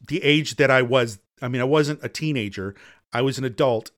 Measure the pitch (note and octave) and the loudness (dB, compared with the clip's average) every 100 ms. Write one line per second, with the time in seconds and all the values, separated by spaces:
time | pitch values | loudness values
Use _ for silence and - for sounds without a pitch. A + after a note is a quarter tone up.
0 | A2+ D#3+ D3 D3+ C#3+ - C3 C3 B2 C3 | -8 -2 2 2 0 0 4 4 4 2
1 | A#2 G2+ _ - B2 B2+ B2+ D#3 D3 D3 | 2 -4 _ -10 -6 -2 2 2 2 -2
2 | - - D#3 C3+ G#2 G2+ F#2+ G2 - _ | -8 -6 -4 -2 -4 -6 -10 -12 -20 _
3 | _ A#2 C3 B2+ C3 A2+ C3+ A2+ - | _ -2 -2 -2 -6 0 0 0 -4